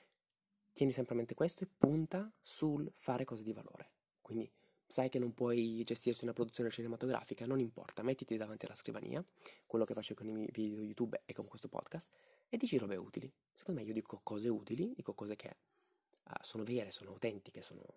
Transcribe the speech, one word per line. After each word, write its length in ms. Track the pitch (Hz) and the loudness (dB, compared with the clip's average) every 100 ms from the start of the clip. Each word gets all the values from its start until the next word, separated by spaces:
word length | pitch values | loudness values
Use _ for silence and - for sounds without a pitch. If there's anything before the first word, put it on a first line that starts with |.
| - _ _ _ _ _ _ | -20 _ _ _ _ _ _
Tieni 180 | - 135 | 2 4
sempre 220 | 127 - | 4 0
a 60 | 120 | 0
mente 160 | 117 | 0
questo 300 | - 165 - | 2 0 0
e 20 | 190 | -8
punta 680 | - 139 156 160 185 220 - | 6 6 8 4 0 -4 -6
sul 500 | - - 156 147 151 - | 6 8 8 2 0 -4
fare 300 | - 127 131 | -2 0 0
cose 160 | 113 | -4
di 100 | 107 | -4
valore. 380 | 107 - - - _ _ _ | -6 -8 -14 -18 _ _ _
Quindi 280 | - 113 107 _ _ _ - | -6 -4 -4 _ _ _ 0
sai 240 | - 131 | 4 4
che 80 | 131 | 2
non 160 | 123 | 0
puoi 480 | 113 120 120 113 113 | 2 2 4 2 0
gestirti 400 | 113 117 - 117 | 0 0 2 0
una 80 | 120 | -2
produzione 380 | 117 117 - 117 | 0 -2 0 -2
cinematografica, 760 | 113 117 113 131 120 - - | -2 -6 -2 0 -2 -2 -4
non 160 | 117 135 | 0 2
importa, 420 | 120 - - - | 2 0 -10 -2
mettiti 360 | 113 131 - 113 | 0 0 0 -2
davanti 260 | 107 107 | -2 -6
alla 100 | 113 | -6
scrivania, 480 | - - 110 - 131 185 _ - - - | -6 -6 -6 -4 -4 -6 _ -20 -20 0
quello 180 | 113 | 4
che 80 | 110 | 4
faccio 220 | 110 107 | 2 -4
con 120 | 107 107 | -4 -4
i 60 | |
miei 160 | 110 107 | -2 -2
video 300 | - 107 107 | 0 -2 0
YouTube 400 | 107 107 117 - - | -4 0 0 -2 -6
e 80 | |
con 120 | - 110 | -8 -8
questo 220 | - - | -8 -8
podcast, 400 | - - 170 - - - - - | -8 -6 -8 -10 -20 -20 -20 -6
e 80 | 233 | 0
dici 220 | 240 131 | 4 4
robe 180 | 101 95 | 2 -2
utili. 340 | 98 - 131 _ _ | -4 -6 -8 _ _
Secondo 280 | - - 160 | -16 -6 -4
me 40 | 107 | -2
io 60 | |
dico 280 | 110 - 104 | -4 -4 -6
cose 260 | - 107 117 | -4 -2 0
utili, 460 | 107 95 120 202 | 0 -2 -2 -2
dico 180 | 262 - | -4 -8
cose 240 | - 104 107 | -6 -6 -6
che, 120 | - | -8
eh, 880 | - _ _ _ _ _ - - - | -14 _ _ _ _ _ -20 -10 -8
sono 240 | - 110 | -6 -4
vere, 260 | 107 123 101 | -2 -2 -2
sono 200 | - 95 | -8 -10
autentiche, 500 | 98 117 104 - - | -4 -2 -2 -10 -12
sono, 220 | - - - | -12 -14 -16